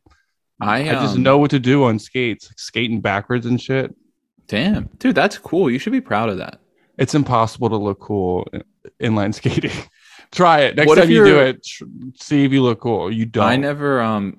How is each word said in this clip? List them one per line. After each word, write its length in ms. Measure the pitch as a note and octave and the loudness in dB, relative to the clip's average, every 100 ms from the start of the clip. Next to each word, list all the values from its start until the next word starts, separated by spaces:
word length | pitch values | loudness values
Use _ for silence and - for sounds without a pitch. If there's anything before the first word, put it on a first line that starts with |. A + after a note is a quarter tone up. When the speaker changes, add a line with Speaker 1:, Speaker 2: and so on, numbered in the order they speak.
| _ _ _ _ _ - | _ _ _ _ _ -8
Speaker 1:
I, 200 | G2+ A2+ | -2 -2
Speaker 2:
I 120 | D3+ | -2
just 240 | C#3 - A2+ | -2 -2 0
Speaker 1:
um, 60 | |
Speaker 2:
know 160 | C3 C#3+ | 4 4
what 120 | D3 | 4
to 80 | C#3+ | 2
do 260 | B2 C#3+ | 2 2
on 140 | C3 G#2+ | 2 0
skates, 500 | - B2+ A#2+ G2+ - | -4 -6 -4 -6 -12
like, 80 | - | -20
skating 420 | - A#2 A#2 A2 | -10 -6 -4 -4
backwards 460 | G2+ G2 - B2 A#2 | -4 -4 -4 -4 -2
and 140 | A#2+ | -4
shit. 340 | - C3+ C3 - _ _ _ _ - | -2 -4 -6 -12 _ _ _ _ -8
Speaker 1:
Damn, 380 | G#2 F3 G#3 - - | -4 -2 -2 -6 -4
dude, 160 | B3+ | 0
that's 240 | F#3 F#3+ - | 2 0 -2
cool. 320 | - E3+ E3 | -4 -2 0
You 80 | B2 | -2
should 140 | - | -4
be 80 | C4 | -6
proud 280 | - G#2 A2+ | -4 -2 -2
of 100 | F#2 | -6
that. 220 | - - _ _ _ - | -10 -16 _ _ _ -4
Speaker 2:
It's 160 | C#3 | -2
impossible 560 | D3+ C3+ A#2+ A2+ - A#2 | 0 0 0 0 -2 -4
to 60 | G#2+ | -2
look 240 | G#2 G2 | -4 -6
cool 460 | - G#2 F2+ F2+ - | -6 -4 -2 -4 -6
in, 100 | - - _ - - | -12 -16 _ -20 -6
inline 340 | A#2+ A2 G2+ | -2 -2 -2
<laughs> 0 | |
skating. 380 | A2 C3 D#3 D3+ - - _ _ - _ | -4 -4 -4 -4 -8 -14 _ _ -20 _
Try 300 | - F3 D#3 | 2 4 4
it 160 | C3 - | 4 2
next 120 | F3+ | 4
Speaker 1:
What 100 | G#3+ | 6
if 60 | |
Speaker 2:
time 60 | E3+ | 6
you 140 | F#3+ | 6
do 60 | G3+ | 6
Speaker 1:
you're 160 | D3 C3 | 6 4
Speaker 2:
it. 180 | C3 | 0
Tr-, 200 | - - - B2 B2+ - | -12 -18 -18 -18 -18 -18
see 280 | - D3 | -2 2
if 80 | C#3 | 2
you 100 | C3+ | 2
look 180 | B2+ A2 | 2 0
cool. 320 | B2 G#2 E2+ | -2 -4 -4
You 140 | A2+ A2+ | -4 -4
don't. 180 | A2+ | 0
Speaker 1:
I 120 | G#2 B2+ | 0 0
never, 440 | C#3+ D3 C#3+ C3 | -2 -4 -2 -2
um, 380 | A2+ G#2+ G2 | -2 -4 -6